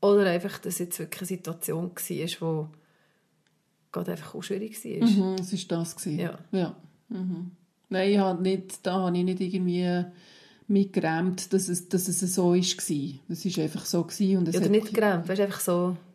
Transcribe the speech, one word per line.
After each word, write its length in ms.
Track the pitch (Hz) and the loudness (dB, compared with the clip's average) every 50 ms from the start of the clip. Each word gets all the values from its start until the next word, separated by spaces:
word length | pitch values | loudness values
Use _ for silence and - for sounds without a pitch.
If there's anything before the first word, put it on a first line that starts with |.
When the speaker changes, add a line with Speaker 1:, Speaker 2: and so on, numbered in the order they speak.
Speaker 1:
Oder 240 | - 202 202 208 202 190 | 6 6 6 6 6 4
einfach, 320 | 175 175 180 202 - - | 2 2 -2 -4 -8 -6
dass 180 | - 180 180 - | -8 -6 -4 -4
jetzt 200 | 180 175 - - | -4 -6 -6 -8
wirklich 220 | 165 156 - - | -8 -10 -8 -10
eine 60 | 185 175 185 175 | -8 -8 -8 -8
Situation 520 | - - 165 165 - - 147 160 175 180 | -6 -10 -10 -8 -4 -4 -4 -2 -4 -6
war, 40 | 175 - | -6 -8
die 760 | - - 175 151 151 165 - - - 165 160 156 151 156 156 - _ _ _ _ _ _ _ _ _ _ _ _ _ _ _ _ _ _ _ _ _ _ | -8 -6 -6 -4 -4 -6 -6 -4 -4 -2 -2 -2 -4 -6 -10 -20 _ _ _ _ _ _ _ _ _ _ _ _ _ _ _ _ _ _ _ _ _ _
gerade 200 | - 175 175 180 | -8 -8 -6 -6
einfach 240 | 175 160 156 - - | -8 -8 -10 -14 -14
auch 60 | - 180 | -12 -8
schwierig 400 | - 196 190 208 220 214 - - | -6 -6 -6 -6 -8 -10 -12 -12
war? 240 | 233 - - 233 233 | -10 -4 2 4 4
Speaker 2:
Mhm, 260 | 202 202 190 190 190 190 | 4 4 4 2 0 -2
es 120 | 180 185 - 180 - - | -4 -4 -6 -6 -4 -4
war 100 | 170 170 | -4 -4
das 160 | 165 165 - | -2 -4 -8
gewesen. 240 | - - 190 151 170 | -10 -6 -6 -4 -4
Speaker 1:
Ja. 200 | 175 170 - - - _ | -4 -4 -6 -10 -12 _
Speaker 2:
Ja. 240 | - 190 180 156 - - - - _ _ _ _ | -2 -2 -2 -2 -4 -10 -18 -20 _ _ _ _
Mhm. 420 | 226 190 185 185 180 165 175 180 - _ _ _ _ _ _ _ | -8 -6 -4 -4 -4 -4 -6 -10 -12 _ _ _ _ _ _ _
Nein, 200 | 196 185 185 196 | -2 0 2 4
ich 60 | 202 202 | 4 4
hab 240 | 196 190 185 165 | 4 4 2 2
nicht, 440 | 185 185 190 190 190 - - - _ | 2 0 0 0 -2 -8 -14 -6 _
da 80 | 190 180 190 | -2 0 0
habe 180 | 190 180 175 175 | 2 2 2 2
ich 60 | 180 | 2
nicht 180 | 180 185 185 | 2 0 0
irgendwie 600 | 190 180 185 190 185 180 175 180 180 180 175 180 175 180 - - - - - - - - - _ _ _ | -2 -2 -2 0 0 0 0 2 2 2 2 0 -2 -4 -8 -20 -20 -20 -20 -20 -20 -20 -20 _ _ _
mich 240 | 202 196 196 196 | 4 4 4 4
gerämt, 600 | - 196 165 160 165 165 175 185 185 180 - - - | 2 -2 0 0 0 2 0 0 0 -2 -4 0 0
dass 140 | 190 190 180 | 0 2 2
es, 200 | 180 175 - - | -4 -4 -4 0
dass 180 | - 185 180 - | 0 0 0 0
es 120 | 170 - 196 180 180 | -2 -2 -2 0 0
so 200 | - 180 175 175 | 4 4 6 6
ist 240 | 180 180 180 - - | 6 4 2 0 -2
gsi. 420 | - - 170 147 139 139 139 135 - _ | -2 -2 -2 -2 -2 -4 -8 -12 -10 _
Es 160 | 165 165 - | -10 -4 -4
ist 140 | 196 175 - | -4 -2 0
einfach 260 | 156 156 151 165 - | -2 -2 -2 -4 -6
so 180 | - - 175 165 | -2 0 0 0
gsi 320 | 170 - - 208 190 196 185 | -2 -2 0 2 4 4 4
und 100 | 180 160 | 2 2
es 80 | 170 | 2
Speaker 1:
Ja, 60 | 185 | 2
oder 40 | 196 190 | 2 4
Speaker 2:
hat 20 | 202 214 220 | 4 4 2
Speaker 1:
nicht 100 | 214 - | 2 0
gerämt, 340 | - 220 208 196 170 165 175 | 2 4 4 2 2 0 -2
weißt 120 | 185 190 | 0 0
du, 40 | 202 | 0
einfach 160 | 196 190 - | 0 0 -4
so 380 | - - 175 175 175 180 185 170 - - - | -2 0 2 2 2 0 -2 -4 -8 -18 -20